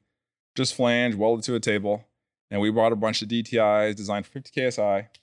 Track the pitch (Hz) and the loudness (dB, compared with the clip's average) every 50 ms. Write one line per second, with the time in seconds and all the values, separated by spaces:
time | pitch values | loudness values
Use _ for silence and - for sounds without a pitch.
0 | _ _ _ _ _ _ _ _ _ _ _ - 131 - - - 123 120 120 120 | _ _ _ _ _ _ _ _ _ _ _ -4 -4 -4 -2 0 0 2 2 2
1 | 123 120 107 98 107 113 117 113 - - 120 113 - 123 107 104 101 101 104 107 | 2 0 0 0 2 0 0 0 -2 -4 -4 -2 0 0 0 0 0 -2 -4 -4
2 | - _ _ _ _ _ _ _ _ _ 101 101 101 107 107 117 113 117 117 104 | -6 _ _ _ _ _ _ _ _ _ -4 0 0 2 4 4 4 4 2 2
3 | 113 110 107 - 110 107 117 117 110 - 120 113 110 104 104 107 107 107 104 107 | 0 -2 -2 -4 -4 -2 -4 -4 -2 0 0 2 4 4 4 2 2 0 -2 -4
4 | 101 101 101 104 101 - _ 139 - - - 143 131 123 120 110 104 101 98 98 | -6 -6 -6 -6 -6 -8 _ -16 -16 -10 -6 -2 -2 -2 -2 0 0 0 0 0
5 | 107 - - _ | -2 -8 -16 _